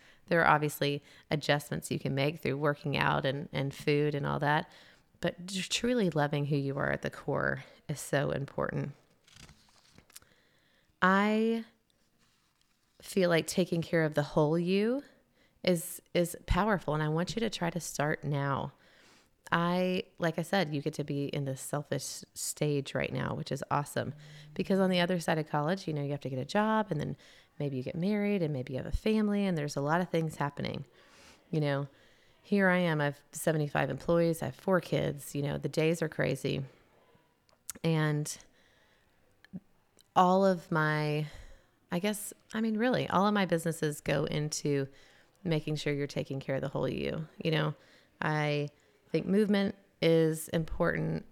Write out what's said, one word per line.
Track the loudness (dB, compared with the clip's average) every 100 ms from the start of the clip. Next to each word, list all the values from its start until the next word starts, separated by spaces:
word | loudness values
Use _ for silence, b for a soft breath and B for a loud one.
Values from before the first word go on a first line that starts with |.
| b b -2
There | 4
are | 6
obviously | 6 4 0 -2 -2 B B _
adjustments | -2 2 0 0 -8 -4
you | -4
can | -2 0
make | 0 -2
through | -4 -2
working | 0 -2 -2 0
out | 2 2
and, | 0 -4 -6
and | -4 -4
food | -4 0 2 0 -2
and | -2
all | 0
that, | 2 0 -2 B B B _ _
but | -4 -4 -6
tr-, | -6 -4
truly | -2 0 2 2
loving | 2 0 0 0
who | 0
you | 0 -2
are | -2
at | -2
the | -4
core | -6 -4 -2 0 -2 B B -10
is | -8
so | -2 0 0
important. | -2 -4 -4 -4 -4 -6 -8 _ _ _ -20 -20 -20 _ _ _ -20 _ -20 b b b b b b b _
I | 4 4 4 2 2 0 -4 _ _ _ _ _ _ _ _ _ _ _ _ _ -4
feel | 2 4
like | 4 2
taking | 0 0 0
care | 0 2
of | 2
the | 2
whole | 0 2 4 2
you | 2 2 2 0 b b b b b b
is, | 0 0 -2 -12 -4
is | 0 0 -2 0
powerful. | 2 4 2 0
And | 0
I | 0
want | 0 -2
you | -2
to | -4
try | -2 -4
to | -4
start | -6 -2 -2 -2
now. | -2 -2 0 -2 -4 -10 b b b b b _ -2
I, | 0 2 2 0 0 -4 -2
like | -2 -2
I |
said, | 0 0 0
you | -2
get | -4
to | -4
be | -4 -2 -2
in | -2 -4
this | -6
selfish | -4 -6 -2 -4 -4 -10 -12
stage | -8 -8 -2 0 0 0
right | -2 -2
now, | -2 -2
which | -4 -4
is | -6 -2
awesome. | -2 0 -2 -4 -8 B B B
Because | -6 0 2
on | 4
the | 4
other | 2 2
side | 0 0
of | 0
college, | 0 0 -2 -2
you |
know, | -4
you | -2
have | -4
to | -4
get | -4
a |
job, | -2 0 2 2 0
and | -2
then | -4 -6 B B B -6
maybe | -4 -4
you |
get | -4 -2
married, | 0 0 0 0
and | 0
maybe | -2 -4
you | -6
have | -4
a | -2
family, | 2 2 2 2 2
and | 0
there's | -2 -2
a |
lot | 0 2
of | 2
things | 0 0 -2
happening. | -4 -2 -6 -6 -10 B B B B B _
You | 0
know, | 0 0 -4 b b b b b
here | -2 4 6
I | 4
am, | 4 2
I | 2
have | -2 _
seventy-five | -4 0 2 0 0 0
employees, | -2 2 4 4 2
I | -4
have |
four | -4 0 2
kids, | 2 0 0 -2 -6
you | -4
know, | -4 -2
the | -2
days | 0 2 2
are | -2
crazy. | -2 -2 -2 -2 -4 -6 b b b b b b _ _ _ -16 -4
And | 0 2 2 2 -2 -8 b b b b b b b b b _ _ -16 -16 _ _ _ _ 4
all | 6 6
of | 6 4 0
my, | 2 2 2 0 -2 -4 B B B B B _
I | -4
guess, | -2 -4 -8 -14 _
I | -4
mean, | -2 0
really, | 0 0 0
all | 2 2
of |
my | 2 2
businesses | 0 0 -2 -2 -2
go | -2 0
into | 0 -2 -2 -2 0 0 -2 b b b b _
making | -2 -2 0 -2
sure | -2
you're | -2 -2
taking | -4 -6 -6
care | -4 -4
of |
the | -2
whole | -2 -2
you. | -2 -4 -4 -8 -6
You | -2
know, | 0 0 -4 b b b _
I | -2 0 0 -2 -4 b b b _
think | -2 2
movement | 2 4 2 0 -4 _ _
is | 4 6 4 0 -4
important, | -4 -2 0 0 0 -2 -4 -6